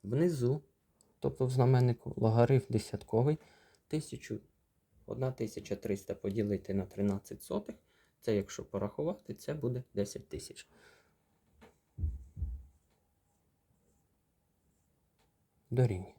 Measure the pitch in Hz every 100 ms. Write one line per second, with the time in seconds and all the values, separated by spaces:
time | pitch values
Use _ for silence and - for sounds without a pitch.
0 | 101 127 175 147 120 151 - _ _ _
1 | _ _ - - 131 127 123 127 123 120
2 | - - 113 113 120 135 - 110 - -
3 | - 110 131 156 - - _ _ _ 156
4 | - 131 - 107 - _ _ _ _ _
5 | - 120 131 131 107 - 101 101 - 98
6 | - 87 98 101 104 98 - 98 95 -
7 | 101 98 - - - 208 - - _ _
8 | _ _ - 104 98 - - 101 104 -
9 | 151 202 - - - 151 123 123 - 101
10 | 101 - - - - - - _ - _
11 | _ _ _ _ _ _ - _ _ -
12 | - - - - - - - _ _ _
13 | _ _ _ _ _ _ _ _ _ _
14 | _ _ _ _ _ _ _ _ _ _
15 | _ _ _ _ _ _ _ 123 123 92
16 | 92